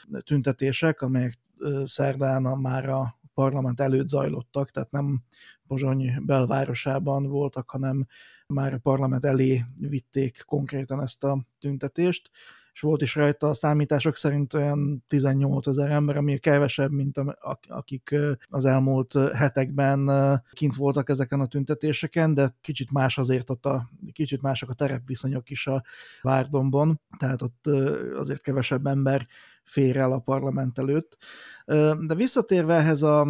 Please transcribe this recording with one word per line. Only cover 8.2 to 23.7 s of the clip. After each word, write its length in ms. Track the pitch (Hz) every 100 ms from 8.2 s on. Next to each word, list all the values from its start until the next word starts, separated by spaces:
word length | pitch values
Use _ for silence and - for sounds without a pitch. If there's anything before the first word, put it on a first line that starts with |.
| - - -
már 260 | 139 139
a 60 | 131
parlament 460 | 139 135 131 131
elé 400 | 143 131 131 127 120 -
vitték 640 | 143 139 - 139 131 - -
konkrétan 560 | 147 135 139 131 135
ezt 220 | 135 -
a 220 | 139 139 - _
tüntetést, 720 | 143 139 139 - 180 170 - - - - _ -
és 60 |
volt 180 | 151 151
is 120 | 139
rajta 340 | 151 147 143 151
a 60 |
számítások 600 | 143 151 147 147 143 156 -
szerint 380 | 151 143 143
olyan 500 | 151 143 147 143 135 -
tizennyolcezer 840 | 147 135 135 139 135 143 135 143
ember, 260 | 147 147 143
ami 200 | 143 139
kevesebb, 540 | 160 143 143 - 139
mint 260 | 143 139 139
a, 200 | 139 -
ak-, 260 | 131 135 -
akik, 420 | 123 - 135 -
ö, 220 | 147 147 135 -
az 160 | 139
elmúlt, 500 | 135 131 135 131 127
ö, 160 | 139 139
hetekben, 760 | 127 139 139 131 139 139 139 139
ö, 260 | 139 139 135 -
kint 240 | - 147 123
voltak 320 | 143 139 131
ezeken 320 | 135 131 139
a 60 | 127
tüntetéseken, 880 | 147 135 147 151 143 160 170 160
de 200 | 143 135 -
kicsit 300 | - 135 123
más 280 | 135 131 -
azért 320 | 127 131 127
ott 160 | 127
a, 220 | 143